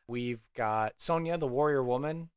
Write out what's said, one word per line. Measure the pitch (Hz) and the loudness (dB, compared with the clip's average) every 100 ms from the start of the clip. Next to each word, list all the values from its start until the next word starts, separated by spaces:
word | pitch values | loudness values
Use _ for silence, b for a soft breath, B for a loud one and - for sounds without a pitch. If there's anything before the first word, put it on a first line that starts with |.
| - | -8
We've | 120 123 117 - - | -4 -4 -6 -8 -4
got | 110 107 110 - | 0 2 0 -2
Sonia, | - 165 165 170 | 0 0 0 -2
the | 143 | 0
warrior | 123 151 139 | 2 4 4
woman, | 123 127 147 160 165 | 2 0 -2 -6 -10